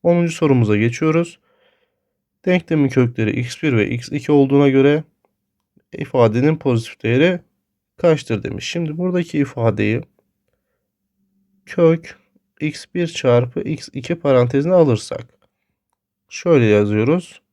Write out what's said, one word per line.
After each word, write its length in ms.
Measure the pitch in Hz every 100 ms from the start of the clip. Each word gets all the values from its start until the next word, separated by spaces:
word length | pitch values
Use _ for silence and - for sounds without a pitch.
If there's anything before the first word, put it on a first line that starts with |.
Onuncu 280 | 170 175 170
sorumuza 460 | 165 156 131 110 104
geçiyoruz. 600 | 113 117 160 160 170 - _ _ _ _ _ _ _ _ _ _ -
Denklemin 440 | 180 - 156 139
kökleri 500 | 127 123 120 107 -
x 240 | 120 -
bir 140 | 156 120
ve 120 | 104
x 220 | 120 -
iki 200 | 147 -
olduğuna 380 | 147 135 139 143
göre 340 | 135 139 147 156 _ _ _ _ _ _ _ _
ifadenin 640 | - - 131 117 113 143 156
pozitif 460 | 139 120 117 -
değeri 360 | 113 123 170 175 _ _ _ _ _ _
kaçtır 460 | 175 151 - 107
demiş. 260 | - - -
Şimdi 280 | 170 165 160
buradaki 420 | 180 180 170 151
ifadeyi 600 | 139 - 117 104 107 113 - _ _ _ _ _ _ _ _ _ _ _ _ _ _ _ _
kök 540 | - 165 165 165 - _ _ _ _
x 260 | 156 151 - 175
bir 120 | 170
çarpı 540 | - 135 120 123 -
x 280 | - 151 -
iki 220 | - 127 165
parantezine 580 | 143 131 123 135 151
alırsak 520 | 185 156 110 - - - _ _ _ _ _ _ _ _ _ _
şöyle 360 | - 180 156 113
yazıyoruz. 760 | 104 104 107 113 170 - - _